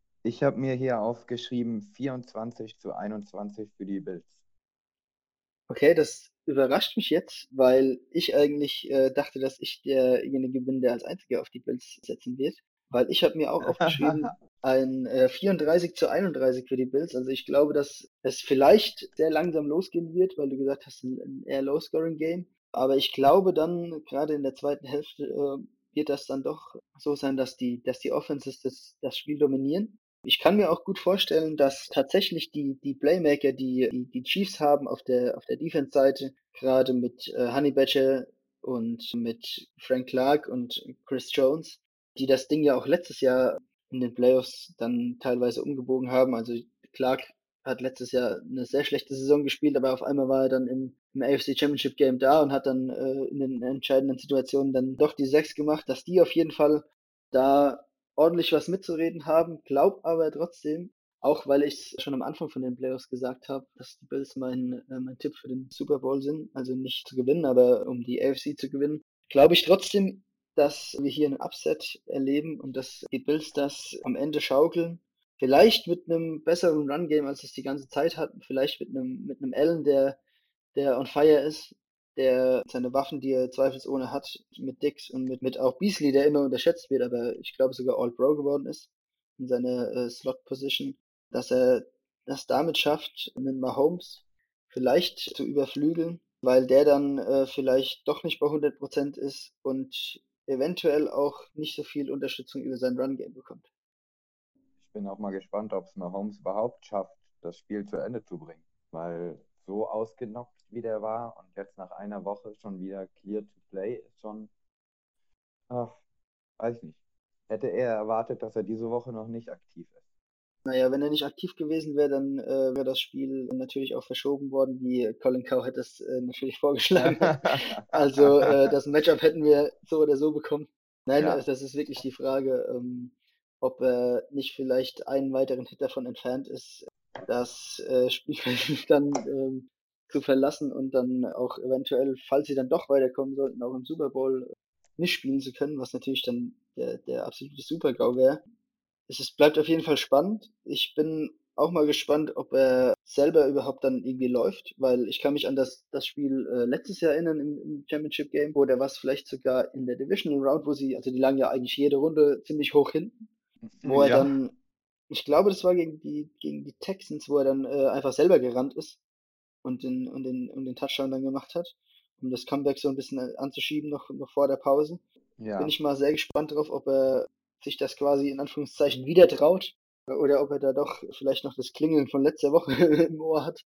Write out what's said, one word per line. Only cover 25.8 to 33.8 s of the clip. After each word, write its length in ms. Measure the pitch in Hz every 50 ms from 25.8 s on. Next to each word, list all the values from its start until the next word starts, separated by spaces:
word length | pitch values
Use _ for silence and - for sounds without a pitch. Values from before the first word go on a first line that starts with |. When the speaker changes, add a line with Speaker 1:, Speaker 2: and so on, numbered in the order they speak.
| _ _ -
Speaker 2:
wird 160 | 143 151 151
das 160 | 143 143 -
dann 180 | - 135 135 135
doch 320 | 143 151 156 - - - - - _ _ _
so 180 | - 147 147
sein, 220 | 139 - 139 135 131
dass 180 | 131 127 -
die, 260 | - 127 123 120 120 -
dass 160 | 131 123 -
die 120 | - 139
Offenses 500 | - 143 151 - 151 139 - 139 131 -
das, 360 | - 135 - - - - _ _
das 160 | - 170 - -
Spiel 200 | - 151 151 143
dominieren. 600 | 151 139 135 131 135 139 156 185 214 220 - _ _ _ _ _ -
Ich 160 | - - -
kann 160 | - 165 190
mir 140 | 208 202 160
auch 140 | 170 - -
gut 140 | - 190 -
vorstellen, 580 | - 180 190 196 - - - 160 160 160 156 147
dass 300 | 139 135 135 - - -
tatsächlich 640 | - 147 131 - - 190 - - 170 160 - -
die, 280 | - 147 143 139 135 - -
die 100 | 139 135
Playmaker, 600 | - - 147 170 190 170 147 147 143 - 135 131
die, 360 | 123 131 127 127 127